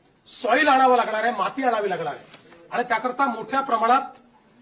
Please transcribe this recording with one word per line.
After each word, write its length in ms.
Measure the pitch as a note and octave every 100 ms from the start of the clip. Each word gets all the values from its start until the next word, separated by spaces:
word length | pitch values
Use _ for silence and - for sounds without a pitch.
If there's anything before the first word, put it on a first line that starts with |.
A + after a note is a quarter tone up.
| _ _ -
सॉइल 420 | - A#3+ D4 D4+
आणावं 280 | C4 B3+ A#3+
लागणार 280 | A3 G#3+
आहे, 80 | A#3
माती 300 | G#3+ F#3 C4+
आणावी 280 | B3+ A3 G3+
लागणार 240 | E3+ E3+
आहे 100 | - - - - - -
आणि 120 | A3+
त्याकरता 440 | A#3+ A3 B3 B3 C4+
मोठ्या 340 | A3+ - C4+
प्रमाणात 420 | C4+ A3+ A3+ C4 C4 - _ _ _ _